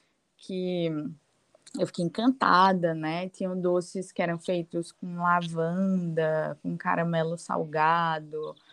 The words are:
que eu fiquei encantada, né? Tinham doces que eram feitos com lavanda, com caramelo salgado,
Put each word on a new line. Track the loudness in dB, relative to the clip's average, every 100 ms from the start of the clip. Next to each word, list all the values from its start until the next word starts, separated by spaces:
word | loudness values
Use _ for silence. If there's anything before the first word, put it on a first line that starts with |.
| _ _ _ _
que | -8 -4 -2 0 0 -2 -6 -10 _ _ _ _ -12 -4
eu | -4
fiquei | -2 -2
encantada, | 0 0 2 4 6 6 4 2
né? | -2 -2 -4 -6
Tinham | -6 -6 -2
doces | 0 0 0 -6 -8
que | -2
eram | -2 -2
feitos | -2 -2 -2 -6 -8
com | -10 -10 -2
lavanda, | 2 2 2 -2 -2 0 2 2 0 0 2 2 -2 -4
com | -6 -4
caramelo | -2 0 0 0 0 -4
salgado, | -4 -4 -2 2 4 4 2 -2 -6 -10 -10 -12 _